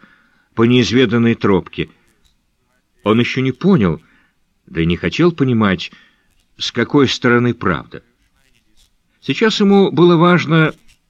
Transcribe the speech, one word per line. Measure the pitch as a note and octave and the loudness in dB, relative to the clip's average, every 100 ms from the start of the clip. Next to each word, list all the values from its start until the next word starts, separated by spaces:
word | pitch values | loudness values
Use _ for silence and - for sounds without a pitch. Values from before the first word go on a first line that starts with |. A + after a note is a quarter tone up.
| _ _ _ _ _ | _ _ _ _ _
по | - | -2
неизведанной | A#2 B2 G2+ A#2+ B2 A#2 A#2 A2 | 2 2 2 0 0 0 0 0
тропке. | G#2+ F#2 E2 - D#2 _ _ _ _ _ _ _ _ _ _ _ | 0 0 -2 -10 -12 _ _ _ _ _ _ _ _ _ _ _
Он | G2+ A2 | -2 0
еще | A#2 - | -2 -4
не | C3 | -6
понял, | B2+ F3+ F3 F#2 D2 _ _ _ _ _ _ _ | -4 0 2 0 -4 _ _ _ _ _ _ _
да | E2 | -6
и | E2 | -4
не | E2+ | -4
хотел | F2+ - E3+ | -4 -2 -2
понимать, | E3 C3 A#2 G#2 F2+ - - _ _ _ _ _ - | 0 -2 0 0 -2 -6 -18 _ _ _ _ _ -14
с | - | -10
какой | - A2+ D3 C3 | -6 -2 0 0
стороны | - B2+ A#2+ A#2+ | 0 0 0 0
правда. | A#2 G2 D2 B1 C2 - _ _ _ _ _ _ _ _ _ _ _ | -4 -4 -4 -8 -20 -20 _ _ _ _ _ _ _ _ _ _ _
Сейчас | - C#3 A3 - | -10 -2 -2 0
ему | G3 G3+ F#3+ | 2 4 2
было | C3+ F3 E3+ | 2 4 4
важно | F3 F3 B2+ D#3+ D#3 - _ _ _ | 4 2 0 0 0 -4 _ _ _